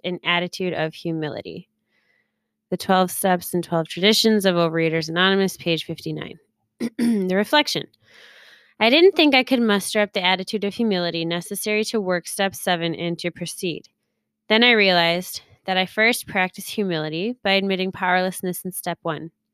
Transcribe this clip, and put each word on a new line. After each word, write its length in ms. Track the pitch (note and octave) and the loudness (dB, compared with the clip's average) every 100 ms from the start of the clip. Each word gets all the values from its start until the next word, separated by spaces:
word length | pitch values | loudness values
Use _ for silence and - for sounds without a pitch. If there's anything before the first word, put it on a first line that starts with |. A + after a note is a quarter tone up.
| F3+ | -8
an 160 | F3 | -6
attitude 480 | - F3 F3+ - F3+ | -2 0 -2 -4 -4
of 220 | - D#3 | -2 -4
humility. 760 | - E3+ D#3+ D3+ - F2+ D#2+ - _ _ _ _ _ _ _ _ _ - | -6 -6 -4 -4 -6 -10 -14 -16 _ _ _ _ _ _ _ _ _ -8
The 80 | F3+ | -4
twelve 340 | - F#3 F#3 | 2 2 2
Steps 420 | - F#3+ F3+ - | 0 0 0 0
and 80 | F3+ | -4
Twelve 280 | - E3 D#3+ | -2 -2 -2
Traditions 560 | - G3+ A3 A3 G#3+ F#3+ | 0 2 4 4 4 2
of 100 | F3 | 2
Overeaters 540 | E3+ E3 D#3+ D#3+ D#3+ | 2 2 0 0 -2
Anonymous, 480 | E3+ F#3 G3 F#3+ - | 0 2 2 0 -2
page 260 | F3+ D#3+ | -2 -2
fifty-nine. 560 | - D#3+ D#3+ D#3 - - _ _ _ - | -4 -10 -8 -8 -10 -16 _ _ _ -10
<clears throat> 180 | A#3 - | -8 -2
The 380 | A#3 G#3+ F#3 F#3+ | 0 2 2 0
reflection. 520 | G#3 D4+ D4 D3 - _ _ - - - - - _ - | 2 2 2 -2 -6 _ _ -20 -20 -20 -20 -20 _ 0
I 120 | A3+ | 4
didn't 260 | D4 F#4 F#4 | 6 6 6
think 180 | D4+ | 6
I 120 | B3+ B3+ | 4 4
could 160 | C4 | 2
muster 400 | A3+ G3+ - G#3+ | 4 2 0 0
up 100 | G#3 | 0
the 100 | G3+ | 0
attitude 440 | F3+ F#3 F#3 G#3+ G3 | 0 0 -2 -4 -4
of 80 | |
humility 500 | F#3+ A#3 F#3 F3 E3 | -2 0 0 0 -2
necessary 640 | E3 F3 E3+ G3+ G#3+ G#3+ A3 | -2 -4 -6 -6 -2 -2 -2
to 160 | A3+ | -2
work 260 | F#3 F3 - | -2 -2 -4
step 260 | - G3 | -2 -2
seven 400 | - - F3 E3+ | -2 -2 -2 -2
and 240 | D#3+ E3+ E3+ | -4 -4 -4
to 120 | F3 | -6
proceed. 560 | - F3 - F#3 - - _ _ _ _ _ - | -8 -10 -8 -6 -6 -12 _ _ _ _ _ 0
Then 160 | A3 A#3+ | 4 6
I 60 | |
realized 680 | A3+ G3 F3 E3+ F3 F3+ - - _ | 6 4 4 2 0 -4 -12 -18 _
that 140 | - F#3 | -4 -2
I 80 | F#3+ | -2
first 420 | - A3 - - | 0 0 0 -2
practice 400 | G3 F#3 - - | -2 -2 -4 -8
humility 680 | - G3 D#3+ D#3 D#3+ G#3+ B3 | -4 -2 -2 -4 -4 -6 -4
by 100 | G3 | 0
admitting 420 | G3 G3 F#3 F#3+ | 2 2 -2 -4
powerlessness 720 | - F3+ F#3 F#3 - F3+ F3+ F#3 | -4 0 0 0 -4 -6 -6 -8
in 80 | |
step 260 | - F3 E3+ | -8 -8 -6
one, 300 | E3+ D3 D#3+ _ _ | -6 -6 -8 _ _